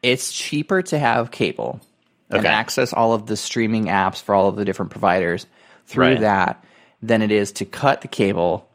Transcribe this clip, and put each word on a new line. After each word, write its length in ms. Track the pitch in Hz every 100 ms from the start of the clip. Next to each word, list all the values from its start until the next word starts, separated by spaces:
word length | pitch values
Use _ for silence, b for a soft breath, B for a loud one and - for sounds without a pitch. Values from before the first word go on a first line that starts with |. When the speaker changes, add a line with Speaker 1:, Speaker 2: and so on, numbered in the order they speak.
Speaker 1:
It's 300 | 123 127 -
cheaper 480 | - - 147 151 190
to 140 | 180 151
have 320 | 131 120 117
cable 500 | - 98 - 58 85 _ _ _ _ _
and 80 | 101
Speaker 2:
Okay. 80 | 107
Speaker 1:
access 440 | 101 113 - 127
all 220 | - 113
of 140 | 117 107
the 100 | 107
streaming 480 | - - 113 113 104
apps 340 | 95 95 -
for 120 | -
all 140 | 101 98
of 80 | 92
the 100 | 101
different 260 | 95 95
providers 540 | - 101 90 87 85 - b b b _
through 200 | - 87
Speaker 2:
Right. 60 | 127
Speaker 1:
that 420 | 107 98 90 - b b b b
than 180 | 113 113
it 100 | 107
is 200 | 107 101
to 120 | - 101
cut 360 | - 143 143
the 60 | -
cable 600 | - 98 98 87 90 _